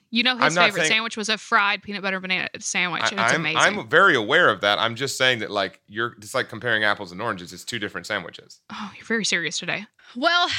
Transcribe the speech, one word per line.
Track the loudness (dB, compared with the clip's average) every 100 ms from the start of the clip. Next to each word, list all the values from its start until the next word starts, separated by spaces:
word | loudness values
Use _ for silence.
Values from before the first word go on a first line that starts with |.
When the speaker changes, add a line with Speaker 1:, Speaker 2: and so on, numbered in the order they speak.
| _
Speaker 1:
You | 0
know | 0 2
his | 2
Speaker 2:
I'm |
not | 4
Speaker 1:
favorite | 4 4
Speaker 2:
saying | 2
Speaker 1:
sandwich | 2 0 -4
was | -4
a | -4
fried | 0 2 2 -2
peanut | -6 -6
butter | -4 -4
and |
banana | -2 -4 -4 -6
sandwich, | -4 -2 -2 0
Speaker 2:
I, | -2
Speaker 1:
and | 2
it's | 2
Speaker 2:
I'm, | 2
Speaker 1:
amazing. | 0 2 2 2
Speaker 2:
I'm | 2
very | 4 6 4
aware | 4 4 4
of | 4
that. | 2 2
I'm | 0 -2
just | -6 2
saying | 2 2
that, | -2
like, | -2 -4 -6 _
you're, | -6 -6 -8
it's | -6
like | -4 -4
comparing | -6 -2 2
apples | 2 0 -4
and | -6
oranges. | -6 -6 -10
It's | -14
two | -10 -8
different | -6 -8 -6
sandwiches. | -6 -6 -14 -20 -20 -16
Speaker 1:
Oh, | -14 -14 -12
you're |
very | -4 -2
serious | 0 -2 -2 -6
today. | -6 -8 -10 _ -16 -2
Well, | 2 2 2